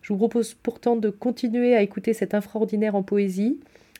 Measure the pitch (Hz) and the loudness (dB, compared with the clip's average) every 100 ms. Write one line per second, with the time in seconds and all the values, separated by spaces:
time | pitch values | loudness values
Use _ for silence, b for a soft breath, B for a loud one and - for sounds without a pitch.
0 | - 196 226 240 220 - - - 240 233 | -6 0 0 0 -4 -6 -8 -2 0 0
1 | 214 202 247 240 240 240 247 233 202 196 | 0 -2 -4 -2 -2 2 4 4 2 0
2 | 226 220 190 208 202 220 220 214 214 202 | -2 -2 -2 -2 -2 -2 -2 0 0 0
3 | 196 202 196 185 220 330 B B B | 0 0 0 0 -2 -2 B B B